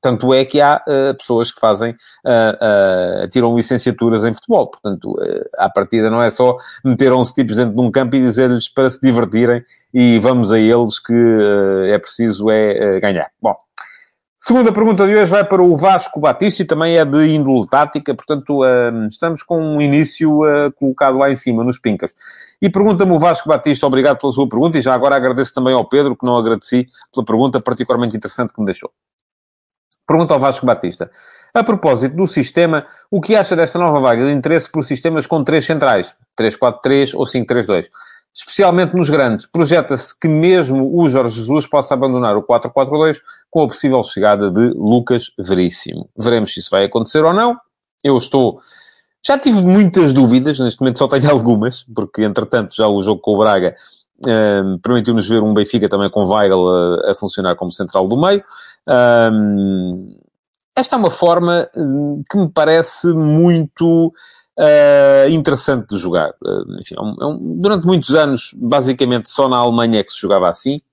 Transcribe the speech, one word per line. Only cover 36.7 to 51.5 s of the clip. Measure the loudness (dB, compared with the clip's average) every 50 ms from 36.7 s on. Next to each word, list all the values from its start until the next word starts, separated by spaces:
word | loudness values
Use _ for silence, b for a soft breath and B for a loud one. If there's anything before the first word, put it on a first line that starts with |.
| -2 -2
três | -2 0 2 2 0 0 -2
ou | -6 -6
cinco | -4 -4 -6 -4
três | -2 -2 -2 -2
dois? | 0 -2 -2 -4 -6 B B B B B B B _ _
Especialmente | -20 -18 -10 -2 2 2 2 4 2 0 0 0
nos | -2 0 0
grandes. | 0 0 0 0 0 -4 -6
Projeta-se | _ -2 -2 0 2 2 0 0 0 -6 -6 -6 -12 -14 _
que | -2
mesmo | 0 0 2 2 4 2 2 2 0 -2 -2 -2 0 0
o | 2 2 2
Jorge | 2 0 0 -2 -4 -8
Jesus | -4 -2 -2 -2 -2
possa | 0 -2 -2 0 0 -2
abandonar | -2 0 -2 0 0 0 0 0
o | -2 0
quatro | 0 0 0 0 -2
quatro | -2 -2 -2 0 0
dois | 0 0 0 0 -4 B B B B B _
com | -2 0 0
a |
possível | 0 -2 -4 -2 0 0 0 -2
chegada | -2 -4 0 2 2 2 2 0 -2
de | 2 2 2 0 0
Lucas | -2 0 2 2 2 2 0 -2 -4 -4 -8 _ -12
Veríssimo. | -4 -2 0 0 0 -2 -2 -6 -12 -12 -12 -12 -14 _ _
Veremos | -6 -2 0 0 0 -2 -4 -8
se | -12
isso | -8 -4
vai | -2 -2 -2
acontecer | 0 -2 -4 -4 -2 0 0 2
ou | 2 2
não. | 2 0 -2 -2 -6 _ _ _ _ _ _ _ _ _
Eu | 0 0
estou, | 0 0 0 0 0 0 0 -2 B B B B B B B B B B B B _ -2
já | -2 -2 0
tive | 2 2 2 2 4
muitas | 4 4 4 4 4 4 2 2 4 4
dúvidas, | 4 4 4 4 2 2 0 -2 -2
neste | -4 -4 -2 _
momento | -2 -2 0 -2
só | -2
tenho | 0 0 0 2 2
<laughs> |
algumas, | 2 2 2 2